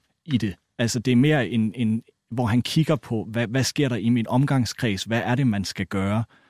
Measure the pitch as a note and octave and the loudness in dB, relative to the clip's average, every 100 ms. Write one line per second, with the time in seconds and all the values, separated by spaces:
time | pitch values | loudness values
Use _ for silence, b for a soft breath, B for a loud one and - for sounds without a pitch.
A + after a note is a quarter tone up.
0 | _ _ - B2 G#2+ - _ - A#2 B2 | _ _ -2 -2 0 -6 _ -4 -2 0
1 | B2+ A#2+ D3 D3+ G#2+ A#2 A2 B2+ A2+ A2+ | 2 4 6 4 2 0 -2 0 -2 -2
2 | - _ - A#2 A#2+ A#2+ - E3 D#3 D3+ | -4 _ -12 -4 0 0 0 0 2 0
3 | - A2+ G#2 A2+ A2+ C3 B2+ - C#3 A2+ | -2 -6 -4 -4 -2 0 -2 0 0 0
4 | A2+ A#2+ A2 B2+ C#3 C3+ A2+ - A#2 F#2+ | 2 2 2 0 2 2 -2 -2 -2 -2
5 | G2+ A#2 F#2 B2+ C3 G2+ F2+ - F#2 G2 | -2 -2 0 0 2 0 -4 -6 -6 -2
6 | G2 G#2+ A2+ b b | 0 -2 -4 b b